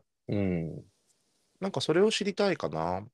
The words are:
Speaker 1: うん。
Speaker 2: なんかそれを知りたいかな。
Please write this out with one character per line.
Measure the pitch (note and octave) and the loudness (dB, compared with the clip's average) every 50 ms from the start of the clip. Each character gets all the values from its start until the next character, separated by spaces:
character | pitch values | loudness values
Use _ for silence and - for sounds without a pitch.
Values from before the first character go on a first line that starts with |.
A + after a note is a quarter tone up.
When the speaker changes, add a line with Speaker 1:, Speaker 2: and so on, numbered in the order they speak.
| - _ _ _ _ - | -10 _ _ _ _ -4
Speaker 1:
う | A2+ | -2
ん。 | G#2 G2+ F#2+ F2+ E2+ D#2+ D#2 - - - - _ _ _ _ _ _ _ _ _ _ _ _ _ _ | 0 0 0 0 0 -2 -4 -8 -12 -14 -18 _ _ _ _ _ _ _ _ _ _ _ _ _ _
Speaker 2:
な | F#3 G3 | -6 -4
ん | - | -4
か | D3 | -2
そ | - - D#3+ | 0 2 4
れ | E3+ G3+ | 6 6
を | A3 | 4
知 | G#3+ - G3+ | 4 0 -2
り | G3+ F#3 | -4 0
た | - G3+ G3+ E3+ | 0 2 2 2
い | |
か | - - E2 | 0 -2 -4
な。 | D#2 D#2+ D#2+ E2+ F2+ F#2+ G#2 A#2+ | -2 -2 -2 -2 -2 -4 -6 -10